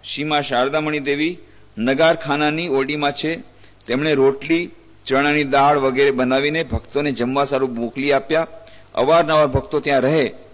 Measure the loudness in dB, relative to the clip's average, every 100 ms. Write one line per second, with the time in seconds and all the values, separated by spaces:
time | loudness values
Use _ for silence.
0 | -10 -8 -2 -2 0 0 0 0 -2 -4
1 | -2 -2 -2 -4 -16 -20 -20 -6 -2 2
2 | 2 2 -2 -2 0 -2 -2 -2 -2 -2
3 | -2 -2 -6 -6 -12 -20 -20 -20 -6 -2
4 | 0 4 2 2 -2 -2 -2 -12 -20 -18
5 | -2 0 2 0 2 4 4 4 2 2
6 | 2 2 0 0 0 -2 -4 -6 -4 -4
7 | -2 -2 -2 0 0 0 -2 -2 -6 -4
8 | 0 0 0 -2 -2 -10 -20 -20 -10 -2
9 | 2 4 4 2 2 0 -2 -4 0 0
10 | 2 2 -2 -4 -20